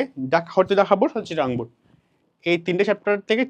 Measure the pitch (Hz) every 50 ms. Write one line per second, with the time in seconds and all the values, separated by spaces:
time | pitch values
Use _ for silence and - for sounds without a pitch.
0 | 269 262 - 139 131 131 156 170 170 - - 190 185 185 196 190 196 196 202 190
1 | 254 320 - 226 190 - 170 160 139 127 123 117 113 - _ _ _ _ _ _
2 | _ _ _ _ _ _ _ _ - 170 170 170 165 185 175 185 202 214 202 202
3 | - 208 208 202 - - 220 240 262